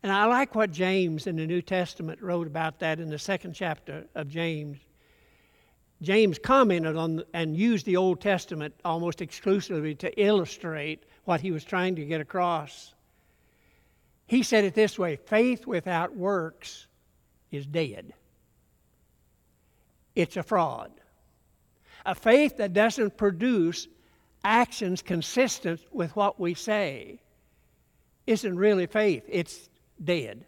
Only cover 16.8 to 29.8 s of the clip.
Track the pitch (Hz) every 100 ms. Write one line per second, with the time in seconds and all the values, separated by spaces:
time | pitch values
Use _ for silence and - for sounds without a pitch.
16.8 | - _ _ _ _ _ _ 143 139 160
17.8 | 151 98 - - _ _ _ _ _ _
18.8 | _ _ _ _ _ _ _ _ _ _
19.8 | _ _ _ - 170 190 - 208 160 120
20.8 | 110 - _ _ _ _ _ _ _ _
21.8 | _ - - 185 226 247 294 - 202 180
22.8 | 226 247 214 - 208 170 247 226 165 165
23.8 | - _ _ _ _ _ 196 220 240 -
24.8 | 190 185 - 175 151 - 262 - 175 165
25.8 | _ 269 170 208 202 - 175 170 - 214
26.8 | 180 135 - - _ _ _ _ _ _
27.8 | _ _ _ _ - 220 214 180 208 196
28.8 | 175 220 214 135 - 180 165 - - _